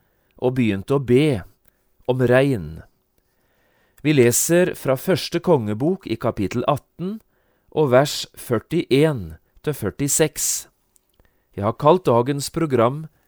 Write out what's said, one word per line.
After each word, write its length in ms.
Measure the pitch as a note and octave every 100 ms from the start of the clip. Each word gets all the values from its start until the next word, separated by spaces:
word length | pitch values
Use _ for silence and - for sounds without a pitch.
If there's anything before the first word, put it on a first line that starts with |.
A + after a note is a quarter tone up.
| _ _ _ -
og 140 | B2 C3
begynte 400 | A2+ G2 G2 C#3
å 20 |
be 400 | A#2+ B2 D#3 G#2+ - _ _ _ _ _
om 220 | - B2+ B2
regn. 400 | B2+ C#3+ A#2 D2+ D#2+ - _ _ _ _ _ _ _ _ _ _ _
Vi 140 | D3 D3
leser 560 | A#2+ A#2+ - F3 F3+ -
fra 240 | C#3 C3
første 400 | - F3 - E3+
kongebok 640 | F#3 D3+ G#2+ G#2 D3+ F#3+
i 160 | - A#2
kapittel 480 | A2 A2 F#2 A#2+ -
atten 540 | C#3+ _ - F3+ A3 _ _ _ _ _
og 220 | - D3 B2
vers 300 | C#3+ - - -
førtién 1040 | - A2 - E3+ - C3+ D#3+ C3 E2 D#2 _ _
til 160 | D3+ C#3 G2+
førtiseks. 840 | - C#3+ - D#3 - - - - _ _ _ _ _ _ _ _ -
Jeg 80 |
har 160 | G2+ -
kalt 320 | C#3+ F#3 D3
dagens 400 | A#2 B2 C#3+ -
program 540 | E3 D#3+ B2 A2+ C#3+ D#3 _